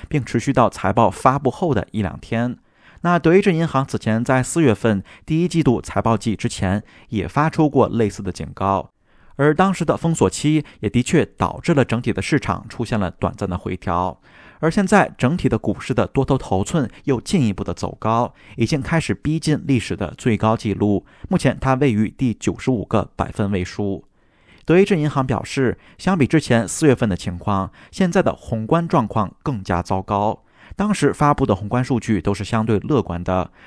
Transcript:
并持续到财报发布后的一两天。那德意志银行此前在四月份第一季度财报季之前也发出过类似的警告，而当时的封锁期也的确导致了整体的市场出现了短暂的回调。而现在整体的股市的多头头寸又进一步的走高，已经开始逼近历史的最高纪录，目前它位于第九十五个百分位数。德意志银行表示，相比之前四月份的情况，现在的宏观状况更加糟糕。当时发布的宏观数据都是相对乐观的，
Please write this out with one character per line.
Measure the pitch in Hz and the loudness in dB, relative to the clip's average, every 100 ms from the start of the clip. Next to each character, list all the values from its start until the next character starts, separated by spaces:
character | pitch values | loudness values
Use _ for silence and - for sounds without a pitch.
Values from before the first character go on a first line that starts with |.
| - | -4
并 | 151 | -4
持 | 113 120 | -2 -2
续 | 143 | 0
到 | 131 110 | 2 2
财 | - 95 | 2 -2
报 | 117 107 | 4 2
发 | - 131 139 | 4 2 2
布 | 131 | 0
后 | - 175 | -2 0
的 | 113 - | 0 -2
一 | 107 | -4
两 | 95 - | -4 -6
天。 | - 117 123 - _ _ _ - | -6 -4 -4 -6 _ _ _ -6
那 | 170 175 | 0 2
德 | 160 185 | 6 6
意 | |
志 | 208 | 4
银 | 165 165 | 2 0
行 | 131 | 0
此 | 135 - | -2 -4
前 | - 110 | 0 0
在 | 120 131 | 2 0
四 | 123 170 | 0 2
月 | 147 | 4
份 | 104 117 98 - - - | 4 2 0 -2 -16 -4
第 | 160 | 0
一 | 175 | 0
季 | 165 | 2
度 | 139 113 | 2 2
财 | - 98 | 0 -2
报 | 113 110 | 0 0
季 | 117 98 | 0 -2
之 | - | -4
前 | - 95 101 - - - | -4 -2 -2 -4 -20 -8
也 | 110 85 | -6 -4
发 | - 156 | 0 -2
出 | - 151 | 2 2
过 | 135 104 | 4 2
类 | 110 107 | 2 -2
似 | - | -2
的 | 98 | -10
警 | - 73 | -8 -10
告， | - 95 95 - _ _ _ - - | -4 -2 -2 -4 _ _ _ -18 0
而 | 147 | 2
当 | 156 190 | 4 2
时 | 180 | 0
的 | 156 117 | -2 0
封 | 175 | 0
锁 | 165 95 | 2 0
期 | - 147 156 - - | 2 0 0 -2 -6
也 | 104 | -2
的 | 117 | 0
确 | - 165 | 2 2
导 | 110 - 101 - | 0 -2 -4 -4
致 | - | 0
了 | 151 | 2
整 | 120 113 | 2 0
体 | 123 | -2
的 | 95 | -4
市 | - 147 | 0 0
场 | - 85 - | 0 -6 -6
出 | - | -10
现 | 113 113 | -4 -2
了 | 92 | -2
短 | - 92 | -4 -6
暂 | 110 98 | -4 -6
的 | 90 | -6
回 | 101 92 | -6 -8
调。 | - 87 92 - _ - - - | -2 -2 -2 -6 _ -20 -20 -4
而 | 156 | -2
现 | 208 | 0
在 | 190 208 147 - | 2 4 2 0
整 | 123 175 | 0 0
体 | 131 | 0
的 | 110 | 0
股 | - 98 | -2 -6
市 | - | -4
的 | 123 98 | -2 0
多 | - | 0
头 | 135 135 | 0 0
头 | - 95 | 0 -2
寸 | 101 170 120 - | 0 -2 -4 -6
又 | - 123 | -2 -2
进 | - 190 117 | 0 0 2
一 | |
步 | 95 | 0
的 | 98 | -6
走 | 87 90 - | -6 -8 -6
高， | 110 117 120 - - - | -2 0 -2 -6 -16 -4
已 | 117 | 0
经 | 147 | 0
开 | 123 165 | 0 -2
始 | - | -2
逼 | - 147 156 | -4 -2 -2
近 | 156 147 | 0 -2
历 | - 131 | 2 0
史 | - 87 | 0 -6
的 | 90 - | -6 -4
最 | 127 104 | -2 2
高 | 110 113 | 2 0
纪 | 110 | -2
录， | 90 104 98 - - - | 0 2 0 -2 -18 -4
目 | 185 | 0
前 | 139 139 | 0 0
它 | 135 | 0
位 | 131 143 | 2 2
于 | 104 110 | 2 0
第 | - 131 | 0 -2
九 | 101 - 87 | 0 -4 -4
十 | - | -2
五 | 123 | -2
个 | - 107 - | 0 -2 -2
百 | - - | -6 -8
分 | - 101 | -2 -2
位 | 98 | -2
数。 | 90 - 101 98 - _ _ _ _ - | -4 -4 -4 -6 -10 _ _ _ _ -14
德 | - 170 | 2 4
意 | |
志 | 202 180 | 4 2
银 | 151 | 0
行 | 135 | 0
表 | 131 120 | -2 -2
示， | - - 127 - - - | -2 -2 0 -2 -10 -6
相 | - 185 | -2 2
比 | 120 | 4
之 | 160 | 2
前 | - 117 95 | 4 2 2
四 | - 156 | 2 4
月 | |
份 | 123 113 | 4 2
的 | 90 | -2
情 | - 90 | -4 -6
况， | - 98 95 - - | -4 -2 -4 -10 -16
现 | - 185 | -2 0
在 | 185 | 2
的 | 139 | 0
宏 | - - 113 110 | -2 -6 -6 0
观 | 165 170 | -2 2
状 | 165 107 | 0 0
况 | 113 98 - | -2 -4 -6
更 | - 117 | -6 -6
加 | 95 87 | -2 -4
糟 | 90 95 | -2 -4
糕。 | 92 101 104 - _ _ - | -2 -2 0 -4 _ _ -18
当 | - 208 | -4 -2
时 | 202 147 | 2 0
发 | 90 147 | 2 2
布 | 147 131 | 2 2
的 | |
宏 | 95 101 | 0 0
观 | 123 | -4
数 | 127 123 | 0 -2
据 | - 104 | 0 -2
都 | 98 | 0
是 | 101 | -4
相 | 98 113 110 | -2 -2 0
对 | 104 | -2
乐 | 107 143 | 0 0
观 | - 87 | 0 -6
的， | 87 92 - _ | -2 -2 -2 _